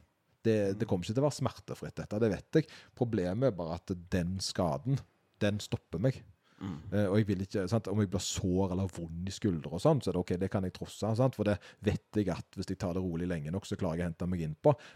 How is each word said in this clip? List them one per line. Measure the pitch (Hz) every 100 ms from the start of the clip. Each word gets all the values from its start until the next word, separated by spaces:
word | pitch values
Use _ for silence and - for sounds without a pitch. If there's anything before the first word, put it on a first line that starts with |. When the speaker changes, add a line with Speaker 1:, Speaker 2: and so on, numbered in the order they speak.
| - _ _ _ 113
Speaker 1:
Det, | 110 101 98
det | 110
Speaker 2:
Mm. |
Speaker 1:
kommer | 95 87
ikke | 113
til |
å | 143
være | -
smertefritt | 123 - - - - -
dette, | - 104
det | 113
vet | 95 -
jeg. | 160 151 - -
Problemet | - 117 110 90 98 135
er | 92
bare | 82 85
at | - 90 85
den | 95 85 95
skaden, | - - 87 69 123 135 - _ _ -
den | 104 104
stopper | - 110 - 80
meg. | 123 - - - _ -
Speaker 2:
Mm. | 98 78 80
Speaker 1:
Eh, | 98 101
og | 101
jeg | 104
vil | 95
ikke, | 95 107 92
sant, | 117 101
om | 104
jeg | 101
blir | 95
sår | - - 95 90 95
eller | 90 95
vond | - 82 85 92
i |
skuldre | - 107 82 73
og | 80
sånn, | 147 151
så | 104
er |
det | 90
OK, | 90 90
det | 95
kan | 107
jeg | 92
trosse, | - 85 - 104 113
sant? | 131 -
For |
det | 104 104 - -
vet | 101 - - 107
jeg | 95
at | 80 - -
hvis | 92
jeg | 95
tar | 98
det | 87
rolig | 92 82 90
lenge | 85 73
nok, | 92 -
så | 101
klarer | 92 82
jeg | 87
å |
hente | 82 90
meg | 92
inn | 78 76
på. | 147 139 -